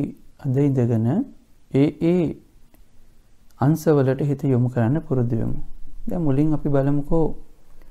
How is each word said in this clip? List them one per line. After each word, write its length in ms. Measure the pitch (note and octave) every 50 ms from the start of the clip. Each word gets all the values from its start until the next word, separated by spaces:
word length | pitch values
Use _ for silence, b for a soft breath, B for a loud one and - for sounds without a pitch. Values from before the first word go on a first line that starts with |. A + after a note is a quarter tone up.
| C#3+ - - - - - -
අද 200 | - - C#3 B2+ C#3
ඉඳගෙන 500 | D3 D3 C3 C3 A#2+ A#2 A#2+ A2 A2+ A#2 D3+ G#3+ C#4 - - - _ _ - _ - -
ඒ 180 | - C3 C#3+ D#3+ D#3 - F3
ඒ 220 | E3 F3 F3+ E3 C#3 - - - _ _ - - - _ - - - - - - - - - - - - - - - - -
අංශවලට 600 | A#2 C#3+ D#3+ D#3 - E3 D3+ C#3+ C3 C3+ C3 C#3
හිත 200 | D3+ C#3+ C#3+ C#3 -
යොමු 260 | C#3 C3 A#2+ B2 B2
කරන්න 280 | B2+ B2+ A2+ A2 C#3+ D#3+
පුරුදු 360 | D#3+ - C3+ C3 A#2 A#2+ -
වෙමු. 240 | A2+ A#2 A#2+ B2+ C3+ - - - - - - - -
දැන් 200 | - A#3 F#3+ F3+
මුලින් 320 | E3 C#3+ C3 C3+ D#3 D#3 D3+
අපි 160 | C#3+ - D#3
බලමුකෝ 580 | C#3 C#3 C3+ C#3 D3 C#3+ C#3 - E3 D#3+ D3+ - - - - - - - - - - - b b